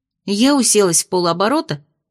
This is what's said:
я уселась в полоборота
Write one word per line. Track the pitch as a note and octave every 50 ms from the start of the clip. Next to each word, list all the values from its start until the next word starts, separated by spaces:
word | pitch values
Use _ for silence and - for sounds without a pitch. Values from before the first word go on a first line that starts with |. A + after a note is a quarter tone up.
| _ _ _ _ _
я | - G3+ G3+ A#3+ C4+ D4
уселась | C#4 A3+ - - G#3 G#3 F3+ E3 - -
в | -
полоборота | F#3 F#3 F3 E3+ E3 F3 G3 A3 C4+ D#4+ D#4+ - D3+ C#3+ - _ _ _ _ _